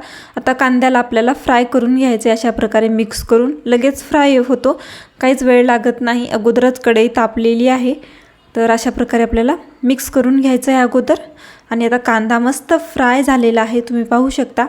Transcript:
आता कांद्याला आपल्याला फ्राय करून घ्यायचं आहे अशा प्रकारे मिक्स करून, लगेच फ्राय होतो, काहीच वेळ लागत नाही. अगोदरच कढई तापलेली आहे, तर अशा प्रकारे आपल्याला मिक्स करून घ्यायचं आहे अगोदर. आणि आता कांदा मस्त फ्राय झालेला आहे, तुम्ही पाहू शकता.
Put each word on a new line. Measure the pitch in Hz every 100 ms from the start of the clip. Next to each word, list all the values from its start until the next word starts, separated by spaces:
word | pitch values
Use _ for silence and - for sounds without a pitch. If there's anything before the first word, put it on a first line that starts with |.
| - - - -
आता | 254
कांद्याला | 262 262 247 254 254
आपल्याला | 240 226 233
फ्राय | 277 - 247
करून | 247 262 240 254
घ्यायचं | 262 226 233
आहे | 226
अशा | 240
प्रकारे | 226 220 220 220
मिक्स | 220 214 -
करून, | - 233 254 294
लगेच | - 240 262 277
फ्राय | - 311 285 262
होतो, | 247 247 262 339 - - - -
काहीच | 254 269
वेळ | 254 247
लागत | 247 240 233 240
नाही. | 240 240 240
अगोदरच | 226 214 233 254 254
कढई | 247 220 233 240
तापलेली | 226 226 226 233 247
आहे, | 254 247 302 - - - _ _ -
तर | 226
अशा | 233 247
प्रकारे | 247 247 233
आपल्याला | 233 233 240 359 - -
मिक्स | 247 262 -
करून | 269 247 269
घ्यायचं | 269 247 254
आहे | 262
अगोदर. | 247 254 254 330 - - - - -
आणि | 233 233
आता | 240
कांदा | 240 226 220 233
मस्त | 240 269 - 320 320
फ्राय | 302 247 254
झालेला | 269 262 233 226
आहे, | 220 240
तुम्ही | 233 233
पाहू | 226 240 262
शकता. | 262 247 -